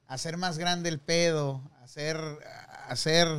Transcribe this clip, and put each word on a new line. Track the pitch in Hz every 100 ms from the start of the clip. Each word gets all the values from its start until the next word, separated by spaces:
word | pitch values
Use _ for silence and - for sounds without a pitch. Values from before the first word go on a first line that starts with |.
| -
a |
hacer | 131 165 170
más | 180 156
grande | 175 175 170
el | 151
pedo, | - 170 170 156 139 131 139 131
a | 123
hacer, | 151 151 160
a | 156 151 - - - 131 -
hacer | 123 156 165 165